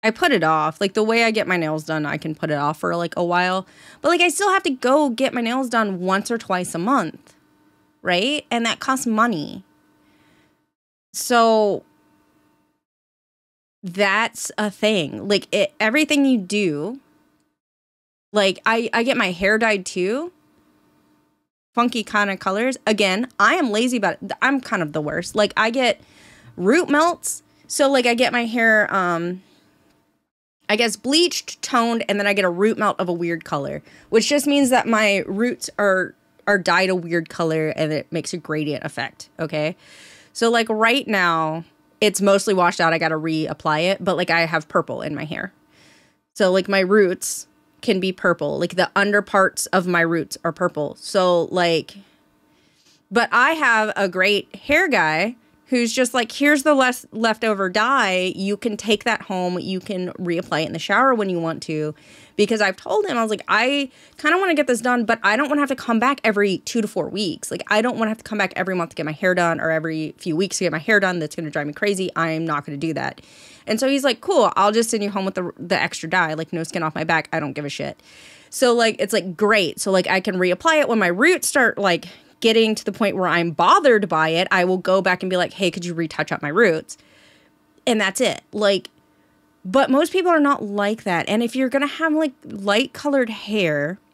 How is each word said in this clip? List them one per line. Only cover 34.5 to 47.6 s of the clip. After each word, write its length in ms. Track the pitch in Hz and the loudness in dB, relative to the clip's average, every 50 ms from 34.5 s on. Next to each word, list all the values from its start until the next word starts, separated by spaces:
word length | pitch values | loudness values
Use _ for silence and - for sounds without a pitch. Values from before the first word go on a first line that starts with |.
| 285 285 277 247 | 2 2 4 4
that 180 | 254 247 - | 2 2 2
my 360 | - 226 214 220 208 202 190 - | 2 2 2 2 2 2 0 -2
roots 420 | - 196 202 233 247 226 - - - - - | -4 -4 -2 -2 -2 -2 -6 -10 -12 -4 0
are, 340 | 208 202 190 185 175 - - _ _ _ _ _ _ | 2 2 2 2 -2 -4 -8 _ _ _ _ _ _
are 140 | - 202 196 | 0 0 0
dyed 300 | 165 - 170 180 190 185 | 2 2 2 2 2 2
a 60 | 190 | 0
weird 340 | 180 165 170 165 170 165 - | -2 -2 -2 -4 -4 -4 -4
color 400 | - - 175 160 160 160 156 156 | -6 -4 -2 -2 0 0 -2 -2
and 220 | - - 160 151 | -2 -2 -2 -2
it 140 | 156 147 - _ | -2 -4 -6 _
makes 220 | - 165 151 - - | -8 -6 -6 -6 -10
a 40 | |
gradient 460 | 170 - - 156 156 151 151 147 - - | -10 -6 -6 -4 -4 -2 -4 -6 -6 -8
effect, 460 | - - - 113 - _ _ - _ _ - | -10 -8 -8 -10 -10 _ _ -20 _ _ -10
okay? 360 | 160 151 160 151 151 160 185 _ - - - - - - - - - _ | -8 -6 -4 -4 -4 -4 -6 _ -18 -20 -20 -20 -20 -20 -20 -20 -20 _
So, 200 | _ - 233 233 | _ -2 2 4
like, 160 | 233 233 233 226 | 4 4 2 0
right 380 | 220 214 226 226 240 285 247 | 0 2 2 2 2 2 0
now, 560 | 202 220 196 180 175 165 160 160 156 156 165 165 _ _ _ _ _ _ _ | 0 0 2 2 2 2 0 0 -2 -4 -6 -10 _ _ _ _ _ _ _
it's 200 | 208 214 185 - | 0 0 2 2
mostly 320 | 196 202 196 196 - - 196 | 4 4 4 4 4 2 2
washed 260 | 185 175 170 175 - | 4 2 2 2 2
out. 140 | 175 165 165 | 2 2 2
I 60 | 160 | 2
gotta 160 | 165 160 165 | 0 0 -2
reapply 760 | 156 156 165 160 156 156 - 151 _ - 160 151 156 170 185 | -2 -2 -2 -2 -2 -2 -4 -6 _ -2 -2 0 2 2 0
it, 120 | 196 - 185 | 0 0 0
but, 120 | 190 180 | -2 0
like, 140 | 156 180 175 | 0 0 0
I 120 | 165 165 | 2 2
have 260 | 165 160 165 160 156 | 2 2 0 -4 -4
purple 340 | _ - 175 160 - 131 - | _ -2 -2 -2 -2 -8 -8
in 140 | - 143 156 | -8 -8 -8
my 100 | 135 131 | -8 -10
hair. 280 | 147 - - - 180 _ _ _ _ _ _ _ - _ _ _ _ _ _ _ _ _ | -10 -8 -10 -10 -12 _ _ _ _ _ _ _ -20 _ _ _ _ _ _ _ _ _
So, 160 | - 214 185 | 0 2 4
like, 180 | 185 190 185 196 | 4 2 0 2
my 120 | 196 190 | 0 2
roots 640 | 190 180 202 214 202 175 185 - - - - - - _ _ _ | 2 4 6 4 4 4 2 -4 -6 -8 -8 -10 -12 _ _ _